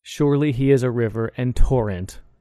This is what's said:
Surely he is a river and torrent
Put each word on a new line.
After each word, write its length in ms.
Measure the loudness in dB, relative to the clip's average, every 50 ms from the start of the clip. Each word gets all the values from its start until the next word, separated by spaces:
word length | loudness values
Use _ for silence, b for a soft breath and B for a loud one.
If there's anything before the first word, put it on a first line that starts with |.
Surely 520 | _ -18 -4 -2 0 0 2 0 0 -2 -2
he 180 | 0 2 4
is 120 | 4 4 2
a 80 | -2
river 420 | -2 -2 -4 -2 -2 -4 -6 -6 -6
and 180 | -4 -4 -2 4
torrent 680 | 4 4 4 4 0 0 -2 -4 -6 -8 -12 -14 -20 -20 -20 _ _